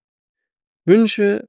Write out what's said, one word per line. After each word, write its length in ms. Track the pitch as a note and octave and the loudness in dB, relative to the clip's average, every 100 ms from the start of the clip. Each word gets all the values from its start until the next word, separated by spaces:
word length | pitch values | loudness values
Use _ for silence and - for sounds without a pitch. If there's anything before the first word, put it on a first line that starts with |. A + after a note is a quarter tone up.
| _ _ _ _ _ _ _ _ | _ _ _ _ _ _ _ _
Wünsche 640 | - G#3 A3 - G3+ G#3+ | 0 2 2 -2 -4 -4